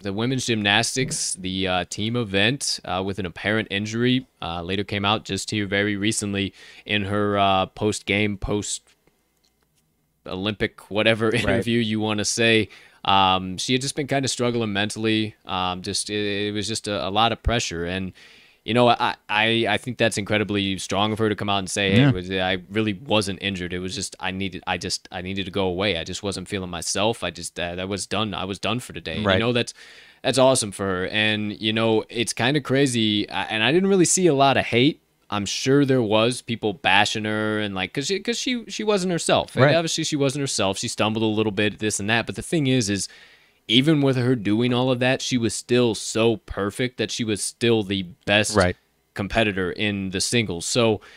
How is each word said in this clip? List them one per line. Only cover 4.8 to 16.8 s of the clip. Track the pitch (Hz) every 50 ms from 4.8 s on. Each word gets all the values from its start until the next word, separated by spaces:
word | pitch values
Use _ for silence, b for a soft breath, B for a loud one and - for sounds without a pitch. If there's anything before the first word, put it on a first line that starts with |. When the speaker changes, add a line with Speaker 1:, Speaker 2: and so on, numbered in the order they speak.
| 98
Speaker 1:
came | - 104 101 101
out | 101 110 104 -
just | - 95 95 - -
here | 113 107 101
very | 92 101 98 104 104 101
recently | 98 101 110 110 - 107 101 98 98 98 90 B B B B B B B
in | - 104 104 101
her, | 95 104 104 104 104 101 101
uh, | 98 98 95 95 92
post-game, | - - - 107 107 101 - - - - 104 107 104 101
post-Olympic, | - - - 107 104 98 - - - - _ _ _ _ _ _ _ _ _ _ _ _ _ _ _ _ _ _ _ _ _ _ _ _ _ _ _ _ - 90 92 95 107 107 - 117 101 - - - -
whatever | 95 107 107 113 113 104 117 110
Speaker 2:
Right. | 113 113
Speaker 1:
interview | 101 101 101 117 98 117 117 120
you | 117 107 110 107
wanna | 107 107 107 104 101
say. | - - 120 113 113 113 110 104 B B B B B B B -
Um, | - 98 98 95 95 92 92 92 92 92 85
she | - -
had | 127 127
just | 135 135 -
been | 165 143
kinda | 123 135 139 135 120
struggling | - - 120 120 117 117 113 107
mentally. | 101 98 104 107 - 110 110 110 110 110 107 107 - _ _
Um, | - 95 92 92 90 90 92
just, | 90 101 92 - - -
it, | 104 104 104 104 101 101 104 104
it | 104
was | 107 98 104
just | 110 -